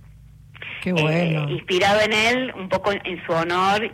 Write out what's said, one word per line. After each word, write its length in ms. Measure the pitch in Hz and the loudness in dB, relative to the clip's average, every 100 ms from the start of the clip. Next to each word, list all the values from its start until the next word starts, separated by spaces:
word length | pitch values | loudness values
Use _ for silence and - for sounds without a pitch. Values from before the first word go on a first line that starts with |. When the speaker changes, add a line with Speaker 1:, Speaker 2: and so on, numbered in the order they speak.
| - - - - - - - - | -20 -20 -20 -20 -20 -18 -16 -8
Speaker 1:
Qué 80 | 185 | -2
Speaker 2:
eh, 20 | |
Speaker 1:
bueno. 560 | 175 156 165 175 156 147 | 0 2 2 0 0 -2
Speaker 2:
inspirado 500 | 175 - 185 196 208 | -4 -2 2 4 4
en 120 | 214 | 4
él, 400 | 214 226 247 254 - | 2 2 0 -2 -8
un 120 | 190 | -4
poco 240 | 190 202 | -2 0
en 320 | 202 - 170 - | -2 -4 -8 -2
su 60 | |
honor 520 | 165 165 180 190 208 220 | 0 0 2 2 2 -2